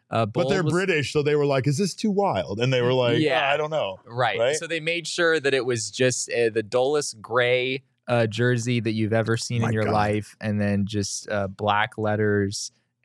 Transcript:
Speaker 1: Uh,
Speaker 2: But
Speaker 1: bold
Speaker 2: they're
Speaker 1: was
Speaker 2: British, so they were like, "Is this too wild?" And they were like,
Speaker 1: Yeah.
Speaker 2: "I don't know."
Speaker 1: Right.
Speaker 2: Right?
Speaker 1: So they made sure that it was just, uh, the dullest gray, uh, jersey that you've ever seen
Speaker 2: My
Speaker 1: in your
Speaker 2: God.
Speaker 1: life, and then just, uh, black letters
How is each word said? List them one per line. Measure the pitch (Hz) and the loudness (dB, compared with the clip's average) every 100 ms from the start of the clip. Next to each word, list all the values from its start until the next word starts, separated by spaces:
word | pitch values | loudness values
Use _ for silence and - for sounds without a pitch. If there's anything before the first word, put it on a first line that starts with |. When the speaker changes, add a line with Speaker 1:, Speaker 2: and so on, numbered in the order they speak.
| _ | _
Speaker 1:
Uh, | 110 113 | -2 0
Speaker 2:
But | 113 | 0
Speaker 1:
bold | 170 | 0
Speaker 2:
they're | 196 | 2
Speaker 1:
was | 160 | 2
Speaker 2:
British, | 170 190 160 135 | 0 2 0 0
so | 151 | 0
they | 147 | 2
were | 147 143 | 2 2
like, | 135 127 | 2 2
"Is | 143 | 0
this | 190 | -2
too | - 220 | -2 -2
wild?" | 196 196 107 76 104 | 0 0 0 -4 -2
And | 123 | 0
they | 131 | 2
were | 120 | 2
like, | 131 120 156 | 2 2 2
Speaker 1:
Yeah. | 156 135 139 | 2 0 0
Speaker 2:
"I | 147 | 0
don't | 151 | -2
know." | 156 101 95 - | -4 -4 -8 -10
Speaker 1:
Right. | 120 120 98 | -2 0 2
Speaker 2:
Right? | 120 156 | 0 0
Speaker 1:
So | 160 | -4
they | 165 | -6
made | 156 170 160 | -4 -6 -4
sure | - 170 160 | 0 2 2
that | 135 | 2
it | 135 123 | 0 0
was | 120 104 | -2 -4
just, | - 127 120 - | 0 0 0 -4
uh, | 117 117 | 0 0
the | 110 | 0
dullest | 107 127 131 147 139 113 | -2 0 2 0 -2 -8
gray, | 95 117 123 127 127 135 - _ - | -4 0 2 2 0 -4 -10 _ -2
uh, | 123 113 | 0 0
jersey | 107 123 123 117 120 | 2 2 2 0 0
that | 110 | 0
you've | 110 110 | 0 2
ever | 113 110 113 | 2 2 -2
seen | - 120 | -2 -2
Speaker 2:
My | 113 | 0
Speaker 1:
in | |
your | 110 | 0
Speaker 2:
God. | 107 | 0
Speaker 1:
life, | 107 104 104 104 - | 2 2 0 -4 -8
and | 107 104 | -4 0
then | 101 101 | 0 0
just, | 98 104 101 - - | 0 -2 -4 -6 -6
uh, | 104 98 | -4 -4
black | 98 104 104 110 - | -2 0 0 0 -2
letters | 107 107 107 104 98 107 - - _ _ | -2 0 2 2 0 -4 -12 -16 _ _